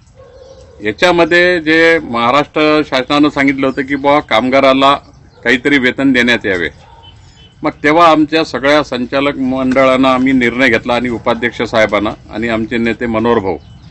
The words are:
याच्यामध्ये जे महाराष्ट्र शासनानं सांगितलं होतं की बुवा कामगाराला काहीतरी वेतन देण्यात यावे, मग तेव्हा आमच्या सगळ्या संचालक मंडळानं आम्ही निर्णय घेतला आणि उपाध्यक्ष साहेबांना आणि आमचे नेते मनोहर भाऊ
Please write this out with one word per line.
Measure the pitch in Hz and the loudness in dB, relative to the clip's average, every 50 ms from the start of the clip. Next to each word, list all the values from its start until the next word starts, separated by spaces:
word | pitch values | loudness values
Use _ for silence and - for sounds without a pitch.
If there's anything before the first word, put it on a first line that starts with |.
| _ _ _ - - - - - - - - - - - - - 104 | _ _ _ -20 -20 -20 -20 -20 -20 -20 -20 -20 -20 -20 -20 -8 -8
याच्यामध्ये | 104 107 - - 180 175 175 170 160 170 175 175 180 180 175 | -8 -4 0 0 2 2 2 2 2 2 2 2 2 0 0
जे | 156 151 160 160 165 165 165 165 | 0 0 2 4 4 4 2 2
महाराष्ट्र | 151 143 117 117 117 120 127 143 147 - _ 160 151 151 151 151 151 | -2 -4 -4 -2 0 2 2 0 0 0 _ -2 0 2 2 0 0
शासनानं | 147 147 131 127 - 147 147 147 147 | -2 -2 -4 -2 -2 0 2 2 0
सांगितलं | - 147 135 139 139 135 135 | 0 0 0 0 0 0 -2
होतं | 135 123 135 139 | -4 -4 -4 -6
की | 131 143 | -6 -6
बुवा | 139 135 139 143 147 | -2 0 2 2 2
कामगाराला | 147 - 117 110 120 131 127 135 135 135 135 135 135 135 143 139 - - - - - - _ - - | 0 0 -2 0 0 2 0 2 4 4 2 4 4 2 2 0 -4 -14 -20 -20 -20 -20 _ -8 -2
काहीतरी | 120 123 127 123 147 143 139 | -2 0 0 0 0 0 2
वेतन | 123 127 120 - 135 139 131 | 0 0 -2 0 0 0 2
देण्यात | 123 120 123 120 110 - | 2 2 2 0 0 0
यावे, | 107 95 90 85 73 - - - - - - - - - - - - - - - - _ - - | -2 -2 -2 -2 -6 -8 -12 -20 -20 -20 -20 -20 -20 -20 -20 -20 -20 -20 -20 -20 -20 _ -8 -6
मग | 156 - - - | -6 -6 -2 0
तेव्हा | 147 151 165 175 165 | 0 2 4 4 4
आमच्या | 156 151 156 143 156 160 160 | 4 4 2 0 0 -2 -2
सगळ्या | - - 123 127 139 147 151 143 | -2 -6 -4 0 2 2 2 0
संचालक | - 135 120 123 117 - 139 139 143 143 135 | -2 -6 -8 -6 -4 -4 -2 -2 -2 -4 -4
मंडळानं | 135 127 131 131 131 131 127 131 135 131 131 131 135 135 | -4 -4 -4 -2 -2 -2 -2 0 0 0 2 2 2 2
आम्ही | 131 127 131 135 135 | 2 2 0 0 0
निर्णय | 131 123 117 113 123 135 131 | 2 0 0 0 0 0 0
घेतला | 113 110 - 127 120 | 0 0 -2 -2 -4
आणि | 120 120 127 | -2 -2 -4
उपाध्यक्ष | 117 110 - 127 117 117 120 117 - - 123 | -8 -6 -4 -4 -4 -2 -4 -6 -6 -6 -8
साहेबांना | 107 - 113 110 104 104 101 101 107 127 - - - | -4 0 0 0 2 0 -2 -2 -4 -6 -10 -16 -14
आणि | - 107 113 117 | -10 -8 -6 -4
आमचे | 113 110 113 110 123 117 | -4 -4 -4 -4 -4 -4
नेते | 117 117 110 - 127 | -2 -2 -4 -4 -4
मनोहर | 120 113 110 113 120 120 117 | -4 -4 -2 0 0 0 0
भाऊ | 95 95 85 73 - - - - - - | 0 -2 -6 -8 -10 -18 -20 -20 -20 -20